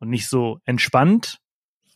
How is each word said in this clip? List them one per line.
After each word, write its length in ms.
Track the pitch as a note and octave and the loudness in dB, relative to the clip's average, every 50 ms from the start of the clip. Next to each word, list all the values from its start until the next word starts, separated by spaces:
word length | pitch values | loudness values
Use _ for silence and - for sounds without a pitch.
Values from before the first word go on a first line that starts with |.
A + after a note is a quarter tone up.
und 80 | A2+ A2+ | -8 -6
nicht 220 | B2 A2 - - | -6 -6 -4 -2
so 280 | C3+ B2+ A#2+ A2+ A2 - _ | -2 -2 -2 -2 -4 -6 _
entspannt, 760 | C3 B2 A#2+ - - - B2+ C#3+ F3+ G#3+ A#3 - - - - _ _ _ _ _ _ _ _ _ _ _ | -4 -2 -2 0 2 2 4 4 4 4 2 0 -4 -10 -16 _ _ _ _ _ _ _ _ _ _ _